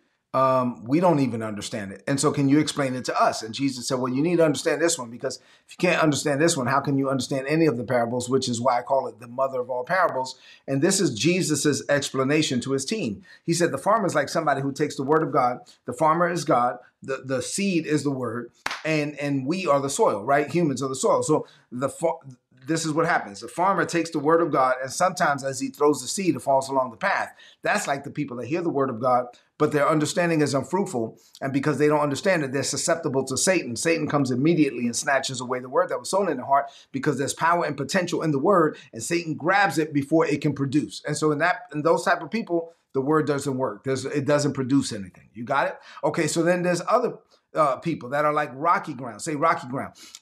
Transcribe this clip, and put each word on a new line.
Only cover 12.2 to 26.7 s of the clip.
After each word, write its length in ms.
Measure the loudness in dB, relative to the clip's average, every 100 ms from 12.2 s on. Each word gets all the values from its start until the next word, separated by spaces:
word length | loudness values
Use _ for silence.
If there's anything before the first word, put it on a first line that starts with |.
| 0 2 0 -2
to 120 | -2
his 120 | -4
team. 380 | -2 -4 -4 -6 -14 -10
He 120 | -2
said, 180 | 0 0
"The 60 | 0
farmer 280 | 0 2 2
is 80 |
like 140 | 0 0
somebody 320 | 0 0 0
who 120 | -2
takes 240 | -2 -4 -2
the 60 |
word 200 | 2 2
of 100 | 2
God. 280 | 2 0 -2 -12 -18 -10
The 80 |
farmer 340 | 0 2 4 2
is 160 | 0
God. 320 | 2 2 2 -2 -12 _
The, 200 | -8 -8
the 160 | -4 -4
seed 460 | -4 -2 0 0 0
is 180 | 0
the 60 | 0
word. 400 | -4 -4 -6 -10 _ -10 -6
And, 340 | -2 0 -2 -4
and 280 | -2 -2 -2
we 200 | -2 2
are 140 | 2
the 80 | 2
soil," 340 | 2 2 2
right? 280 | 0 0 2
Humans 320 | 2 0 0
are 60 | -4
the 40 |
soil. 280 | -2 0 2
So 240 | 2 0 -2 _ -14
the 160 | -6 -6
fa-, 300 | -2 -4 -4 -10 -20 _ _ -4
this 180 | -4
is 80 | -2
what 140 | 0 2
happens. 340 | 0 -2 -12
The 80 | -10
farmer 360 | 0 2 2
takes 260 | 2 0 0
the 80 | 0
word 240 | 4 4
of 80 | 4
God, 240 | 2 2 2
and 100 | -4
sometimes 520 | 0 0 2 0 0
as 160 | -4 -6
he 80 | -6
throws 340 | 2 2 2
the 60 | -2
seed, 260 | -4 0
it 80 | 0
falls 260 | 2 2
along 220 | 2